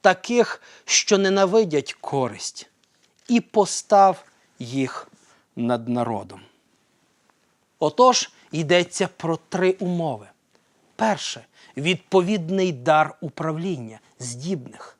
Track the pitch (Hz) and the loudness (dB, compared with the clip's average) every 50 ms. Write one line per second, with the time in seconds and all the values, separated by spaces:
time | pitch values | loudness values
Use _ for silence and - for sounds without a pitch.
0 | _ 196 185 185 - - 240 240 226 - - - _ - - - _ - - - | _ 4 2 2 -2 -2 2 2 2 0 -2 -14 _ -20 -20 -20 _ -2 -2 0
1 | - - 214 196 196 190 196 196 196 185 185 226 226 175 151 147 131 - - _ | 2 2 2 2 4 2 2 2 2 4 4 2 2 2 0 -4 -4 -4 -14 _
2 | - - - 139 127 117 104 95 - - - - - _ _ _ _ _ _ _ | -12 -6 -4 -4 -4 -4 -6 -10 -12 -14 -14 -14 -20 _ _ _ _ _ _ _
3 | _ _ _ _ _ - 240 233 - _ - 220 196 - - - - _ 214 196 | _ _ _ _ _ 0 0 0 0 _ 0 0 2 2 0 -8 -2 _ 6 6
4 | 196 190 180 185 - _ _ _ _ _ _ _ 127 117 123 135 135 120 - - | 6 6 4 0 -8 _ _ _ _ _ _ _ -14 -8 -4 -4 -4 -4 -4 -10
5 | - _ _ _ _ _ _ _ _ _ _ - 120 117 123 117 117 120 120 120 | -14 _ _ _ _ _ _ _ _ _ _ -6 -2 -2 -2 -4 -4 -4 -4 -2
6 | 117 113 113 101 98 95 - - - _ _ _ _ _ _ _ _ _ _ _ | -2 -4 -4 -8 -8 -12 -20 -20 -20 _ _ _ _ _ _ _ _ _ _ _
7 | _ _ _ _ _ _ _ _ _ _ _ _ _ _ _ _ 160 147 143 - | _ _ _ _ _ _ _ _ _ _ _ _ _ _ _ _ -4 -2 4 6
8 | 247 262 247 247 - - _ _ _ _ - 151 165 147 175 175 175 175 - - | 6 6 6 4 -2 -6 _ _ _ _ -6 -6 0 2 4 2 2 0 -4 -4
9 | 196 175 - _ - 165 165 156 _ _ - 185 185 185 185 185 - 175 180 170 | -4 -4 -6 _ -4 -4 -4 -4 _ _ -4 0 0 0 0 0 -2 -4 -2 -2
10 | 165 156 127 107 - - _ _ _ _ _ _ _ _ _ _ _ _ _ - | -2 -4 -6 -6 -10 -18 _ _ _ _ _ _ _ _ _ _ _ _ _ -4
11 | 220 220 202 147 - - - 117 117 _ _ _ - - _ - 143 170 185 175 | -2 -2 -2 -2 -4 -10 -10 -12 -16 _ _ _ -20 -16 _ -4 -2 -2 -2 -2
12 | _ _ - 190 180 180 214 208 165 160 190 190 185 185 156 127 123 160 156 156 | _ _ 2 2 2 4 -2 -2 -2 -4 -2 0 0 0 -2 -4 2 4 4 4
13 | 156 - - _ - 151 - - - 160 156 156 170 196 180 139 117 110 110 110 | 4 2 -2 _ -12 -12 -8 -6 -6 -6 -6 -4 -4 -6 -6 -6 -8 -12 -14 -18
14 | _ _ _ _ 131 120 117 123 135 170 196 151 123 120 107 - - - - _ | _ _ _ _ -14 -12 -12 -10 -6 -6 -6 -6 -8 -14 -18 -20 -20 -20 -20 _